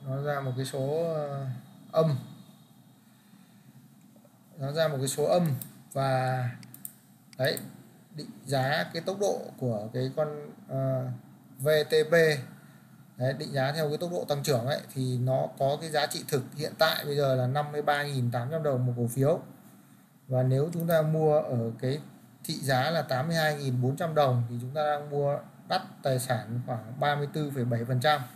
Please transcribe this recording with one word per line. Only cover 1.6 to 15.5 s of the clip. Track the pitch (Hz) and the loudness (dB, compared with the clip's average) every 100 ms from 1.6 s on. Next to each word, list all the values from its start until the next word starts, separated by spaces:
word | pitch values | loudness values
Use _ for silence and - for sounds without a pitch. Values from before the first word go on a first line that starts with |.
| - - - | -12 -20 -2
âm. | 160 160 127 - - - - - - - - - - - - - - - - - - - - - - - 160 | 2 4 2 -4 -16 -20 -20 -20 -20 -20 -20 -20 -20 -20 -20 -20 -20 -20 -20 -20 -20 -20 -20 -20 -20 -20 -8
Nó | 139 | -4
ra | 151 156 | 0 0
một | 135 | 2
cái | 135 | -2
số | - | 0
âm | 151 180 165 123 - - - | 4 4 4 0 -6 -18 -8
và | 135 135 131 131 127 120 - - - - - - - - - | -2 2 2 2 0 -2 -6 -18 -16 -18 -18 -20 -20 -20 -2
đấy, | 135 - - - - - - - | 0 0 -8 -16 -20 -20 -18 -14
định | - - - | -14 -14 -2
giá | 139 135 160 175 | 0 2 0 -2
cái | 165 | -4
tốc | 175 196 | -4 -2
độ | 202 - - - | 0 -2 -6 -4
của | 127 107 110 | -2 -2 -4
cái | 127 131 135 | -4 -2 -2
con, | 151 147 147 - - | -2 -4 -12 -16 -8
ờ, | 135 135 131 131 123 - - - - | -2 0 0 -2 -8 -12 -20 -20 -4
V | 139 156 147 | 2 2 4
T | 156 151 | 2 4
P. | 170 160 143 120 - - - - - - - | 6 6 2 -4 -16 -20 -20 -20 -20 -20 -4
Đấy, | 127 | -2
định | 143 151 | -2 -4
giá | 139 131 | 0 0
theo | 156 151 | 0 -2
cái | 147 | -2
tốc | 175 | -4
độ | 175 - | -4 -2
tăng | 143 | -2
trưởng | 139 127 120 | 2 2 2
ấy | 151 - | -4 -4
thì | 131 127 123 | -4 -2 0
nó | 127 131 156 | 2 0 -2